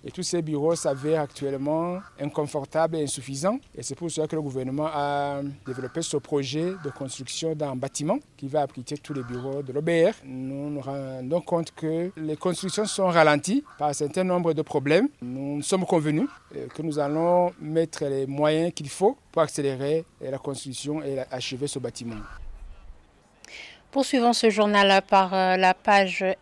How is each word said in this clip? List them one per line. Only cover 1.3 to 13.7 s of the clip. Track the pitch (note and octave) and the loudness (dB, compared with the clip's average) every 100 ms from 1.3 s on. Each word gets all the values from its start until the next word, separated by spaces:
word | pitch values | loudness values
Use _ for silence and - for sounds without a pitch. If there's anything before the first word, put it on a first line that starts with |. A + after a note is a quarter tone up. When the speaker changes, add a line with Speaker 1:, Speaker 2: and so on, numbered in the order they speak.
| - C#3 C3+ C#3 D#3+ F3 F3+ - - | -4 -4 -2 -2 -2 -2 -6 -10 -8
Speaker 1:
inconfortables | C#3+ - C#3+ D3+ C3+ D#3 E3 D#3+ | -4 -4 -2 -4 -2 0 2 0
et | |
insuffisants. | C#3+ - B2 C3+ F3+ C4 - | -4 -4 -8 -2 -2 -2 -8
Et | - | -14
c'est | A#2+ | -12
pour | C3+ E3+ | -8 -6
cela | D#3 D3+ | -4 -2
que | |
le | D#3+ | -2
gouvernement | C#3+ C3 C3 C#3 D#3 | -4 -4 -4 -2 -2
a | D3+ C#3+ C#3+ C#3+ C#3 C#3+ C#3 | 0 0 0 -2 -4 -6 -10
développé | - B2+ B2+ - | -10 -8 -6 -6
ce | C3+ D3 | -4 -4
projet | - D3 C3 D3+ E3+ F#3+ | -2 -2 0 -2 -4 -4
de | D3 | -10
construction | - C3+ - B2+ - D#3+ | -8 -10 -10 -10 -6 -4
d'un | D#3 D3 | -4 -4
bâtiment | B2+ C3+ - D3+ C4 - - | -4 -6 -4 -2 -2 -4 -12
qui | C3+ | -2
va | D3 | 0
abriter | C#3 - B2 D3 | -2 -4 -10 -10
tous | - | -6
les | C#3 | -6
bureaux | A#2+ B2 C3+ C#3 | -6 -6 -6 -6
de | C3+ | -4
l'O | C3 | -2
B | D#3+ E3+ E3+ | 2 6 4
R. | A3 | 2
Nous | C3+ C3 C3 C#3 D3 | -12 -8 -8 -6 -6
nous | C#3+ | -6
rendons | C3+ C#3 C3+ C3 B2+ E3+ | -6 -6 -8 -8 -2 -2
compte | - E3+ D#3+ | 0 -2 -2
que | - D#3+ E3 F3 | -6 -4 -2 -4
les | D#3+ D#3 D3+ | -6 -6 -2
constructions | F3+ E3+ F#3+ G#3 | -2 -2 -4 -4
sont | G#3 - F#3 | -4 0 4
ralenties | E3+ D#3 D3 - C4 - | 8 8 6 2 -2 -2